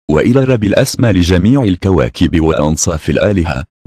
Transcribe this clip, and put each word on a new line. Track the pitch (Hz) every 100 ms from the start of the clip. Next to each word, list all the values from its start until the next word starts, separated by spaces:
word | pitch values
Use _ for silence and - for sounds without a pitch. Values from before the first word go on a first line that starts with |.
| -
وإلى | 76 110 127
رب | 131 123
الأسمى | 101 - 127 - 120
لجميع | 92 85 90 101 139
الكواكب | 107 90 98 87 60 - - 82
وأنصاف | 80 78 76 78 - 80 -
الآلهة، | 69 98 95 82 67 - _